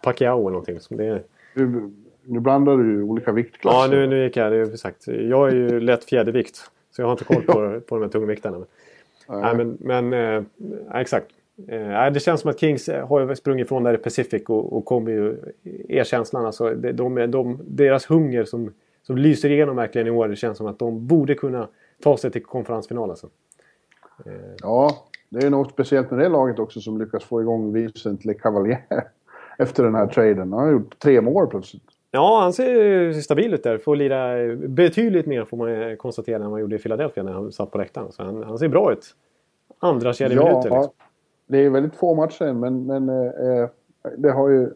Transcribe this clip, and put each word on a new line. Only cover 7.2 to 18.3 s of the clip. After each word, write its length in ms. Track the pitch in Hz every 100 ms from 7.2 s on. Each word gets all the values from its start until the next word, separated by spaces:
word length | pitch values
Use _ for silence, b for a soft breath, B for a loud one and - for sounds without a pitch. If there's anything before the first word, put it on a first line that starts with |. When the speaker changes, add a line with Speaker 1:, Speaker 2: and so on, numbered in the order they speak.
Speaker 1:
koll 180 | - 160
på, 100 | 160 139
Speaker 2:
<laughs> 100 | 104
Ja. 60 | 113
Speaker 1:
på 140 | -
de 80 | 113
här 60 | 104
tungviktarna. 500 | 107 107 104 107 90
Men, 80 | 95 b b b b b -
Speaker 2:
Nej. 260 | 101 117
Speaker 1:
nej, 220 | 117 117 117
men, 280 | 131 123 123
men, 280 | 123 113 110
eh, 60 | 104 _ - - -
ja, 80 | 120
exakt. 260 | 127 117 - _ _ - 190
Eh, 120 | 113
nej, 300 | 104 101 131
det 100 | 143
känns 200 | 175 156
som 100 | 156
att 100 | -
Kings, 280 | 156 139 -
eh, 180 | 143 127
har 140 | 143
ju 160 | 131 131
sprungit 280 | - 131 120
ifrån 160 | 131
där 120 | 120
i 40 | 113
Pacific 440 | 120 123 123 110 -
och, 280 | 110 - 117
och 80 |
kommer 260 | - 123 113
ju, 260 | 110 104 - - - - - -
är 160 | 127
känslan, 420 | 120 123 113 131 113
alltså, 280 | 107 117
de, 180 | 120 120
de 260 | 120 123 127
är, 80 | 117
de, 320 | 131 123 131 151
deras 440 | 139 143 135 -
hunger 340 | 160 151